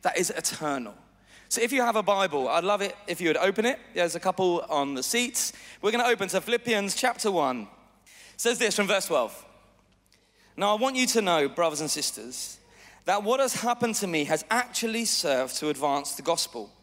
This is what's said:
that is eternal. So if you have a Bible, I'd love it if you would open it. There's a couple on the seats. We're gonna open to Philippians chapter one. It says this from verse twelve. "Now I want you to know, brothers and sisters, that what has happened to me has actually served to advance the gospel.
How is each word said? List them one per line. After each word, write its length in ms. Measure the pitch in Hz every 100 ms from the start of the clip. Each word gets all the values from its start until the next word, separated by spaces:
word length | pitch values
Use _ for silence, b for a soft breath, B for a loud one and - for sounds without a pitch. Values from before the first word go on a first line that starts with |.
that 160 | 180 -
is 140 | 180
eternal. 640 | 190 - 165 156 139 113 - - _ B B B
So 120 | -
if 100 | 233
you 100 | 269
have 140 | 240 220
a 80 |
Bible, 460 | 202 202 190 147 127
I'd 160 | 156 180
love 160 | 202
it 140 | 196 - -
if 160 | 175
you 80 | 175
would 80 | 151
open 280 | 185 196 226
it. 140 | 277 -
There's 220 | - 170 170
a 40 |
couple 460 | 190 180 185 175 -
on 260 | 151 139 135
the 80 |
seats. 500 | 131 233 240 - - B B B
We're 80 | 202
gonna 160 | 226 240
open 200 | 233 190
to 120 | 180
Philippians 540 | - 233 240 220 196 -
chapter 360 | 254 233 220
one. 360 | 185 139 123 101 - _ _ _ B B
It 80 | B
says 160 | 233 240
this 180 | 233 202
from 120 | 196
verse 180 | 202 -
twelve. 400 | 156 113 - - - _ _ _ _ _ b b b b -
"Now 140 | 202
I 40 | 214
want 200 | 262 262
you 100 | 254
to 160 | 233
know, 260 | 196 165 143
brothers 320 | 135 170 151
and 100 | 151
sisters, 680 | - 143 - 113 127 - - B B B B -
that 180 | 196
what 160 | 208 262
has 140 | 269 -
happened 340 | 226 240 233 214
to 120 | 196
me 180 | 165 143
has 180 | 156 -
actually 560 | 233 247 - 233 226 226
served 500 | - 160 131 131 -
to 120 | 151
advance 460 | 139 147 143 143 -
the 80 |
gospel. 480 | 143 165 - 120 101 _